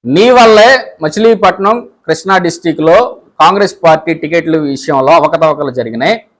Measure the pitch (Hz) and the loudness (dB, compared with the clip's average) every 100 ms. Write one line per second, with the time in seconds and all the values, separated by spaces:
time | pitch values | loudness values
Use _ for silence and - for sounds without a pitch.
0 | 120 151 233 247 226 214 233 262 - - | -2 0 4 4 6 6 4 2 -4 -8
1 | 156 202 226 220 190 190 196 240 - _ | -8 0 0 2 0 0 -2 -2 -6 _
2 | - 156 190 190 170 165 175 160 156 185 | -6 -6 -2 -2 -2 -6 -6 -2 2 2
3 | - - _ - 160 196 202 - 165 160 | 0 -8 _ 0 0 2 -4 0 0 0
4 | 170 160 151 170 160 160 147 139 - 139 | -2 -8 -4 -4 -2 -4 -4 -6 -4 -2
5 | 135 165 151 160 156 143 139 123 113 113 | 2 2 2 0 -2 -2 -6 -6 -8 -4
6 | 151 226 _ | -4 -4 _